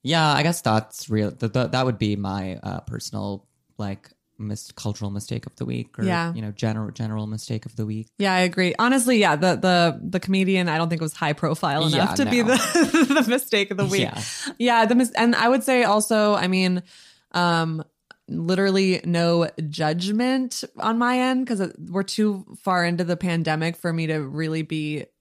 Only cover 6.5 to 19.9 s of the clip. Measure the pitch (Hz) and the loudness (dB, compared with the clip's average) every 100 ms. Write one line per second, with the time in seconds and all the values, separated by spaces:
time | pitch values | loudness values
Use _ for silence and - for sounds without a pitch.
6.5 | 101 113 110 107 113 110 107 107 107 - | -4 -4 -4 -8 -6 -6 -6 -6 -8 -8
7.5 | 113 113 - 107 107 110 - 202 185 180 | -8 -8 -8 -6 -8 -10 -4 0 2 2
8.5 | 185 180 - 240 269 240 233 190 147 180 | 2 0 2 2 4 4 4 4 4 2
9.5 | 165 185 180 170 - - 185 185 190 190 | 2 2 4 2 0 -4 -4 0 0 2
10.5 | 185 175 160 170 165 160 - 156 151 156 | 2 0 0 -2 -2 -4 -2 -2 0 -2
11.5 | 156 160 143 156 143 - - 247 240 226 | 0 0 0 2 2 2 0 0 2 2
12.5 | 254 - 349 311 330 269 294 220 240 - | 2 2 2 4 4 4 4 2 0 0
13.5 | 214 202 196 226 190 - - - - 285 | 0 0 -2 0 0 -2 -4 -10 -8 -10
14.5 | - 240 233 226 247 247 - 240 233 233 | -2 2 4 6 4 4 2 2 4 4
15.5 | 262 247 254 233 208 208 220 208 202 180 | 2 2 2 4 2 2 2 4 2 2
16.5 | 185 185 180 175 - - _ _ 175 175 | 2 2 0 -4 -20 -20 _ _ 0 2
17.5 | 170 160 160 156 _ _ - - 165 165 | 2 0 -4 -10 _ _ -20 -8 -4 0
18.5 | 185 196 190 190 185 - 170 170 170 165 | 2 2 4 2 2 0 2 4 2 0
19.5 | - 156 156 156 | -4 -8 -2 -2